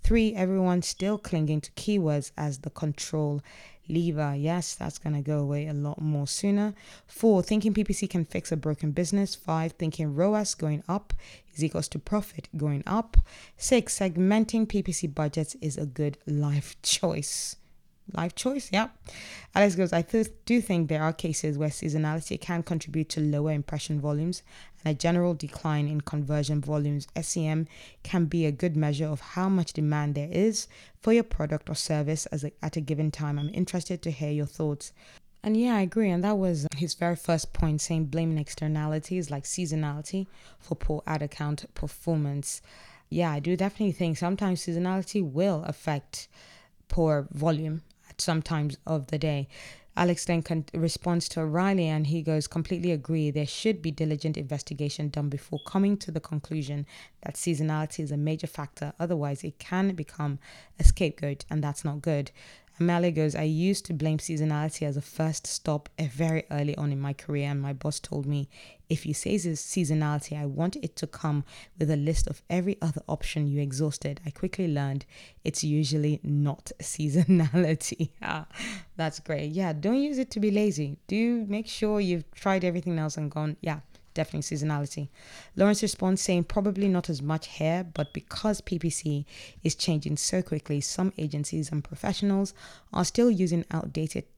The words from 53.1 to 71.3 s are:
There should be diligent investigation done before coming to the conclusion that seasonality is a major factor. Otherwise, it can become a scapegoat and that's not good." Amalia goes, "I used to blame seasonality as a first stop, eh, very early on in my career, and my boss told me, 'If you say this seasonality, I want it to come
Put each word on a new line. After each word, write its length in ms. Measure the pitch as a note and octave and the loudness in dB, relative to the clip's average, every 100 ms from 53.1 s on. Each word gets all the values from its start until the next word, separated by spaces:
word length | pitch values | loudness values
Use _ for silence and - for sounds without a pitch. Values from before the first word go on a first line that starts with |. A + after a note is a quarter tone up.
| D#3+ D3+ | 0 2
There 160 | D3 D3 | 0 -2
should 360 | - A3 G3+ | 0 0 0
be 80 | D#3+ | -2
diligent 440 | D3 D#3 D3+ D#3 D3 | -2 0 0 -2 -4
investigation 720 | C3+ C#3 - C#3+ D3 - D3+ | -4 -6 -6 -4 -4 -2 -4
done 200 | C#3+ C#3+ | -2 -2
before 300 | C#3+ - D#3 - | -4 -6 -10 -2
coming 300 | F#3+ G3 G3+ | 2 2 2
to 140 | - | -2
the 80 | D#3+ | -6
conclusion 680 | - D3+ - D#3 C#3 D3 C#3+ - - _ | -4 -6 -4 -6 -4 -4 -6 -12 -20 _
that 140 | - - | -12 -6
seasonality 640 | - D#3 D#3 D#3 D3+ - | -2 0 0 0 -4 -4
is 80 | D3+ | -4
a 60 | C#3+ | -2
major 300 | D3 D#3 D#3 | 0 -2 -6
factor. 460 | - D3 - D3 - | -8 -12 -8 -10 -4
Otherwise, 440 | E3+ E3+ C#3+ C#3 | -2 0 -2 -4
it 160 | D#3+ - | -8 -12
can 340 | - F3+ G3 | -4 0 0
become 460 | F3+ D3+ - D3 C#3 - - - - | 0 -8 -4 -4 -4 -10 -20 -20 8
a 40 | |
scapegoat 640 | - - F3 - C#3+ C#3 - | 8 8 2 0 -4 -4 -4
and 140 | D3+ | -2
that's 220 | D3 C#3+ D3+ | -2 -2 -4
not 160 | D3 | -2
good." 300 | D3+ D3 C#3 - - - - - | 0 0 -2 -8 -20 -20 -20 0
Amalia 320 | E3+ F3 F3 | 2 4 4
goes, 240 | D#3 D#3 D3+ | 4 2 2
"I 80 | |
used 420 | D#3 D#3 F3+ G3 - | 0 2 2 2 -2
to 80 | |
blame 260 | D#3+ D#3 D#3 | -2 2 0
seasonality 640 | - D#3+ D#3 D3 D#3 - | 0 0 0 2 -2 -2
as 120 | D3+ C#3 | -2 -2
a 60 | |
first 440 | - - D#3+ D#3 - | -6 -2 -2 -2 -6
stop, 440 | - - D3 D3 - | -6 -2 -2 -4 -6
eh, 100 | D#3 | -6
very 340 | B2 E3 D#3+ - | 0 0 0 -2
early 260 | D3 D3 - | -2 -2 -2
on 160 | D3 | -2
in 60 | C#3 | -2
my 100 | C#3 | -4
career, 360 | C#3 - D3 C#3+ | -6 -4 -2 -2
and 120 | C#3+ | -2
my 120 | C#3 | -4
boss 260 | C#3 D3+ D3+ | -4 -4 -6
told 260 | - D3 C#3 | -6 -6 -2
me, 220 | D3 C#3 - - - - | -2 -4 -10 -20 -20 -4
'If 180 | D#3 D#3+ | -4 -2
you 80 | |
say 240 | D3 - G#3 | -4 0 0
this 240 | E3+ D#3 | 0 -4
seasonality, 760 | - - D#3+ D#3 D3+ D3 - D3+ | -4 -2 2 2 2 -2 -4 -6
I 80 | D3 | -4
want 320 | C#3 E3+ C#4+ | -2 -2 -2
it 180 | E3+ - | -8 -6
to 120 | D3 | -8
come 360 | - D#3 | -4 0